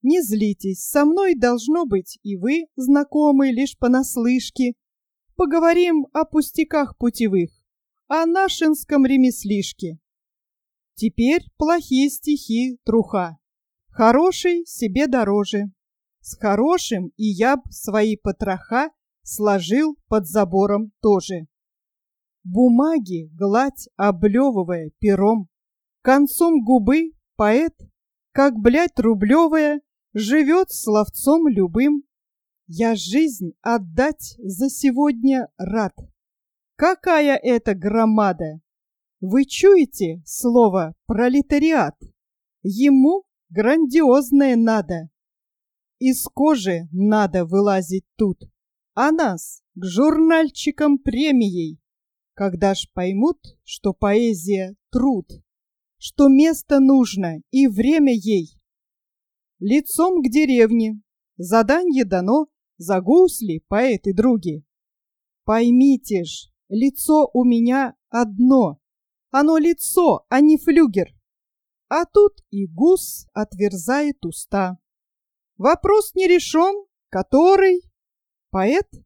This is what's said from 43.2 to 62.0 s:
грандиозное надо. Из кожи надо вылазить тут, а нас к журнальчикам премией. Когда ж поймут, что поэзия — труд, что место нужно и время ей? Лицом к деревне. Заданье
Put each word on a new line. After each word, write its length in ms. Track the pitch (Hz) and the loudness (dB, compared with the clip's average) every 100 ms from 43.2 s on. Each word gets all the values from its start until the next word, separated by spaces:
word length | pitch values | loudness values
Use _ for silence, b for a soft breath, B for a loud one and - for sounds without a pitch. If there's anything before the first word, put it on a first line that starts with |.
| - _ _ | -4 _ _
грандиозное 1080 | 170 214 320 302 285 302 262 247 277 277 240 | -2 0 2 2 2 4 2 4 2 2 2
надо. 540 | 226 220 160 175 160 _ _ _ _ _ _ _ _ _ | 2 0 -4 -8 -10 _ _ _ _ _ _ _ _ _
Из 240 | 254 254 | -2 -2
кожи 640 | - - 294 285 185 170 165 | -6 -2 0 0 -2 -6 -6
надо 540 | 175 202 214 196 185 170 | -2 0 2 0 -2 -2
вылазить 600 | 190 202 190 170 190 _ _ | 0 0 0 -4 -8 _ _
тут, 280 | 208 185 - _ _ _ _ | -4 -4 -12 _ _ _ _
а 180 | - 269 | -2 0
нас 500 | 320 285 175 - - _ - | 0 -2 -4 -12 -20 _ -12
к 100 | 185 | -6
журнальчикам 1120 | 180 294 311 320 320 311 - - - 302 277 | 0 2 2 2 2 0 -4 -8 -2 0 0
премией. 840 | 269 226 302 269 208 180 160 160 _ _ _ _ _ | -2 -2 0 2 0 -4 -8 -10 _ _ _ _ _
Когда 400 | - 202 175 196 | -6 -6 -2 -2
ж 140 | 196 - | -2 -6
поймут, 460 | - 180 190 277 - - _ | -6 -6 -2 -2 -2 -12 _
что 300 | - - 202 | -20 -8 -6
поэзия — 840 | 185 202 208 233 196 170 202 185 202 _ | -4 0 0 0 -2 -4 -4 -6 -14 _
труд, 380 | 247 262 226 - - _ _ _ _ _ _ | -2 -2 -2 -6 -18 _ _ _ _ _ _
что 320 | - - 285 | -20 2 4
место 500 | 269 320 320 - 285 | 6 4 0 -2 2
нужно 640 | 269 269 240 185 180 160 - | 4 4 2 -4 -8 -8 -6
и 160 | 262 269 | 2 2
время 460 | 196 240 320 277 | 2 0 2 2
ей? 460 | 233 190 202 160 _ _ _ _ _ _ _ _ _ _ _ | 0 0 -2 -2 _ _ _ _ _ _ _ _ _ _ _
Лицом 600 | 196 269 294 - 349 370 | 0 0 0 -2 0 0
к 80 | 254 | 0
деревне. 720 | 247 302 247 226 233 220 214 _ _ _ _ | 0 2 4 4 2 -2 -6 _ _ _ _
Заданье 640 | 175 220 214 302 359 262 | 0 2 2 0 0 0